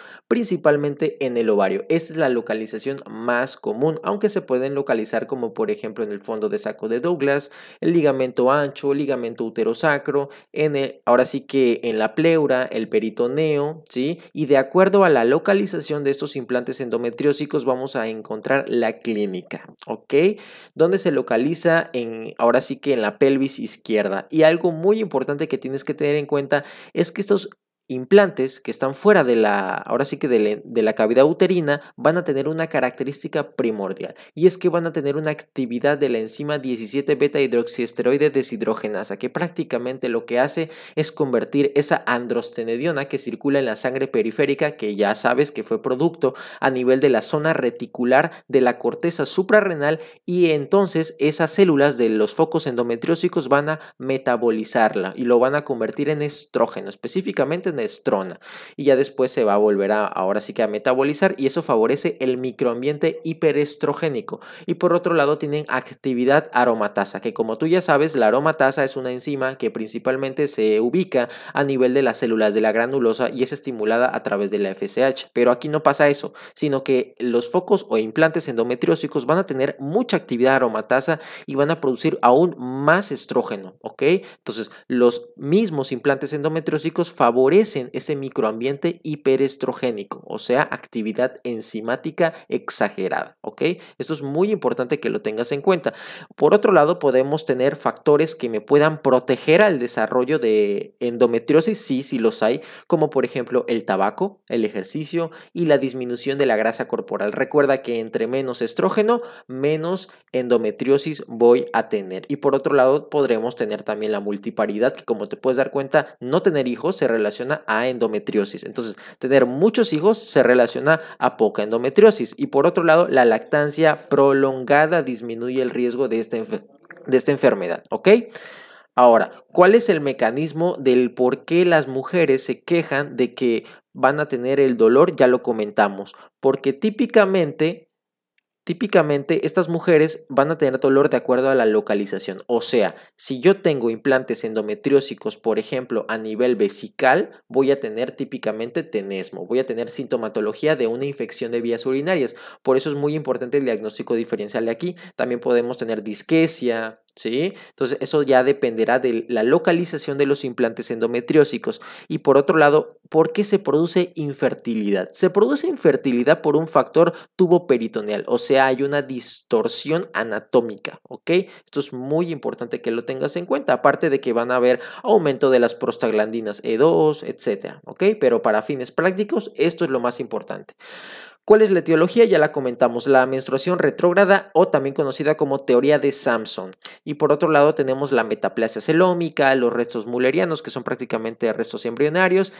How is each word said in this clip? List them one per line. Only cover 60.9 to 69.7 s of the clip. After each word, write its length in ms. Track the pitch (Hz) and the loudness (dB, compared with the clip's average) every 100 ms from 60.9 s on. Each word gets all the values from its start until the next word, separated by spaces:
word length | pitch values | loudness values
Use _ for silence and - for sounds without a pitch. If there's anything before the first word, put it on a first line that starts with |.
| 131 143 147 190 - | 2 0 2 0 0
y 80 | 135 | -2
eso 160 | 170 | -2
favorece 560 | 151 113 113 143 170 - | 0 2 2 2 -2 -2
el 160 | 131 127 | -4 -2
microambiente 840 | 127 - 123 117 139 147 165 160 | -6 -2 -2 -2 -4 0 -2 -2
hiperestrogénico. 1160 | 165 160 156 143 147 - 143 143 160 120 101 - - - - | -8 0 0 2 -2 -2 -4 -2 -4 -4 -8 -14 -16 -14 -6
Y 80 | |
por 220 | - 175 170 | 0 2 2
otro 180 | 175 | 2
lado 240 | 165 143 151 | 2 2 0
tienen 260 | 147 151 147 | -2 -4 -4
actividad 840 | 127 - - 139 123 127 147 - | -6 -6 -8 -4 0 4 4 4
aromatasa, 680 | 123 123 110 104 101 98 101 | 2 2 2 0 -2 -4 -4
que 140 | 117 - | -8 -4
como 240 | 113 110 | -4 -2
tú 80 | 160 | 0
ya 140 | 180 | 0
sabes, 340 | 170 143 160 139 | 2 2 2 2
la 140 | 107 | 4
aromatasa 540 | 127 156 151 135 139 | 4 0 2 0 2
es 140 | 135 135 | -2 -4
una 140 | 127 | -8
enzima 480 | 127 151 139 131 139 | -8 -6 -4 -4 -4
que 100 | |
principalmente 800 | 113 | -6